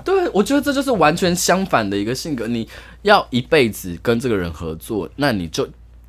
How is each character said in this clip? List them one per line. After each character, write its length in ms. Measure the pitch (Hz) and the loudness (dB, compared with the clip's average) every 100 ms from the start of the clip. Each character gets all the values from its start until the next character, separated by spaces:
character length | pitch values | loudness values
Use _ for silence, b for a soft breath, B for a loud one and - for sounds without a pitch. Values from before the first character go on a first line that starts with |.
| - | -2
对， 240 | 381 339 | 0 0
我 120 | 185 | 0
觉 120 | 208 285 | 2 2
得 60 | |
这 100 | 277 | 2
就 120 | 269 | -2
是 80 | 269 | 0
完 260 | 220 156 170 | 4 4 4
全 180 | 185 175 | 0 0
相 300 | - 180 190 | 2 0 2
反 240 | 131 104 | 0 0
的 80 | 101 | -2
一 80 | 104 | -2
个 80 | |
性 220 | 131 170 127 | -4 -4 -6
格。 100 | 110 | -4
你 240 | 120 113 B B B | -4 -6 B B B
要 240 | 202 202 - | 2 4 2
一 100 | 123 | -4
辈 260 | - 156 120 | 2 2 2
子 300 | 95 92 85 | 0 -10 -6
跟 160 | - 117 | -2 0
这 100 | 127 | 0
个 80 | 101 | -2
人 160 | 85 | -2
合 220 | 80 80 80 | -6 -8 -8
作， 340 | - 107 82 - | -6 -6 -6 -2
那 160 | 143 | 0
你 160 | 104 85 | 0 -4
就 200 | - 123 - - - | -4 -6 -8 -20 -20